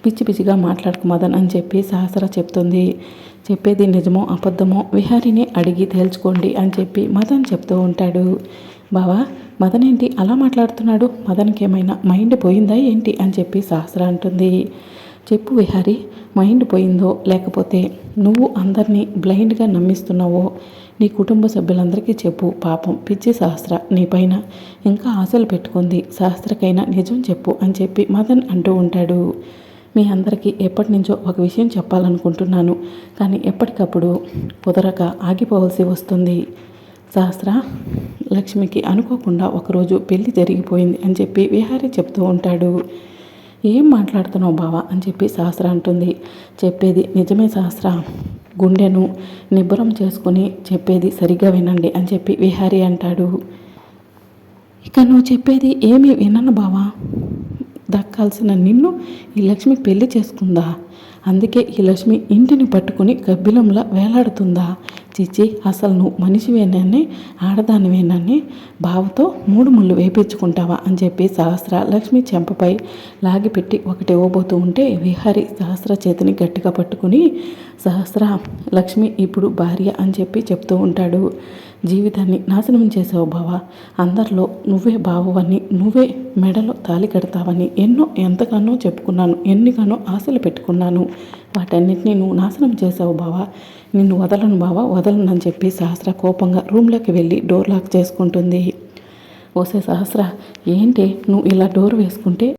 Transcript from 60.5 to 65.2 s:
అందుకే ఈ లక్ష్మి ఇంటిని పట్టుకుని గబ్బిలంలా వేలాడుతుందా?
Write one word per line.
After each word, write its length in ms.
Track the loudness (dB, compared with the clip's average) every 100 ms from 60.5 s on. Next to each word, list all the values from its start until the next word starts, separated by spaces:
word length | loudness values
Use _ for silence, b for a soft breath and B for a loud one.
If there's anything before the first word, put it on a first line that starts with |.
| 0 0 -6 -14 B B B 0
అందుకే 400 | 2 2 0 0 0
ఈ 20 |
లక్ష్మి 400 | 2 2 2 0 2
ఇంటిని 340 | 4 6 4
పట్టుకుని 520 | 4 2 0 0 0 0 -2
గబ్బిలంలా 540 | 0 2 4 4 2 0
వేలాడుతుందా? 840 | 0 2 2 0 0 0 0 -2 -6 B B B -4